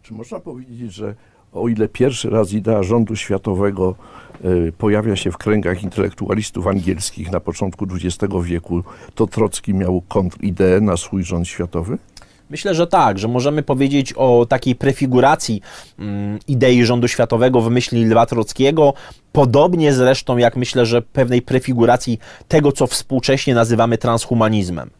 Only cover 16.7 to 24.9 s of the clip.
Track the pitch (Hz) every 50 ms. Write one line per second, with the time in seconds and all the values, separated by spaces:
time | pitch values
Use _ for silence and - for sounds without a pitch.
16.7 | 123 123 120 113 123 123 117 120 - - 120 - 120 113 120 131 127 123 113 117
17.7 | 120 123 120 - - 117 117 110 110 113 117 - - 117 107 - - - 131 139
18.7 | 160 160 151 143 131 - - - - - _ _ _ 151 143 131 113 139 151 185
19.7 | 180 165 156 147 139 127 127 127 131 - - - 127 120 117 117 - 127 123 -
20.7 | - 127 120 113 117 120 117 - - - 131 120 123 120 - - 131 131 - -
21.7 | 127 117 113 113 120 123 - 131 117 110 - - - - - _ - 160 147 143
22.7 | 139 - 135 120 - - - - 135 127 - - 135 135 - 143 127 117 117 113
23.7 | 120 110 117 117 120 113 - 123 117 117 - - 127 117 110 107 110 104 95 90
24.7 | 90 78 62 -